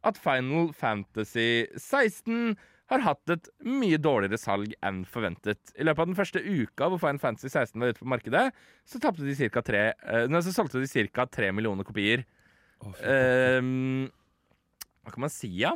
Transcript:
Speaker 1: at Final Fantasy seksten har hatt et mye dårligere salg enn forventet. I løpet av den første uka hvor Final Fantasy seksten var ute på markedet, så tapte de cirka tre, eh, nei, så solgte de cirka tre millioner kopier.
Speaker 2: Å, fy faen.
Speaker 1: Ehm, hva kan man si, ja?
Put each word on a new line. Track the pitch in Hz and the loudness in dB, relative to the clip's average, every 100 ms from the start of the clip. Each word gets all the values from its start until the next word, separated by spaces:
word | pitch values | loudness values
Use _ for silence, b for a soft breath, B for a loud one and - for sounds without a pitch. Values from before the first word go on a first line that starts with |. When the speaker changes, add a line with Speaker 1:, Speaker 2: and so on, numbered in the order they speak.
Speaker 1:
at | - 208 | 0 0
Final | - 135 127 151 170 143 | 0 0 2 0 0 0
Fantasy | 120 107 98 - 107 120 117 117 113 - | -2 -2 -4 -6 -4 0 2 2 0 -6
seksten | - 277 233 - - 233 233 208 b b b | -2 2 2 0 -6 -2 -2 -4 b b b
har | - | 0
hatt | 220 143 - | 2 -2 -2
et | 170 - _ 220 | -4 -4 _ -4
mye | 269 233 156 | 0 2 4
dårligere | 151 127 98 107 | 4 2 2 -2
salg | - 98 104 117 98 | -2 -2 -2 -4 -4
enn | 95 | -4
forventet. | 90 - 104 87 104 104 - | -8 -4 -4 -2 -2 -4 -6
I | - 156 | -4 0
løpet | 156 | 0
av | 170 | 0
den | 185 | 0
første | 196 185 175 | -2 -4 -2
uka | 185 110 - 147 | -2 -2 -2 -2
hvor | 185 | 0
Final | 160 143 | -2 0
Fantasy | 135 110 135 | -4 -4 -4
seksten | 151 120 110 | -2 -2 -2
var | 123 | -2
ute | 113 | -2
på | 123 | -4
markedet, | 123 117 143 262 b b b _ | -4 0 0 0 b b b _
så | 262 | -4
tapte | 302 170 139 | -2 -2 -4
de | |
cirka | 139 123 123 - | 0 0 0 0
tre, | 107 107 - | 2 2 0
eh, | - 113 120 | -2 0 2
nei, | 160 175 | 2 0
så | |
solgte | 180 185 127 | -2 -2 -2
de | 131 | -2
cirka | 131 104 - 127 | 0 -2 0 -2
tre | - 101 98 | 0 -2 0
millioner | 110 95 95 | -2 -4 -6
kopier. | 104 101 120 127 b b b b b | -2 2 2 -2 b b b b b
Speaker 2:
Å, | 104 | -16
fy | 92 | -8
faen. | 107 | 0
Speaker 1:
Ehm, | 135 127 127 127 127 127 131 131 131 135 _ _ _ _ _ _ _ - _ | 4 4 4 4 4 2 -2 0 -2 -4 _ _ _ _ _ _ _ -20 _
hva | - - | -16 -8
kan | 139 | -6
man | |
si, | - 120 87 | -6 -8 -2
ja? | 131 | -2